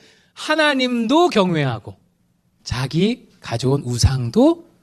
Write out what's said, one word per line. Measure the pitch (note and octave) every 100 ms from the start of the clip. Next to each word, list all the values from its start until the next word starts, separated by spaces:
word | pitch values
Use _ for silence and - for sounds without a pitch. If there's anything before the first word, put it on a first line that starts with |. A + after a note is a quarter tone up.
| _ _ _
하나님도 | - - D#4 D4+ C4+ B3+ A#3 A3 D#4 F4
경외하고 | A3 F#3 D#3 C#3 A2 - - _ _ _ _ _ _
자기 | - A#2+ C3 D#3 G#3 A#3+ - _
가져온 | - A#2 B2+ C#3
우상도 | B2 A#2+ - C3 A#2 G#3+ D4 E4+ - _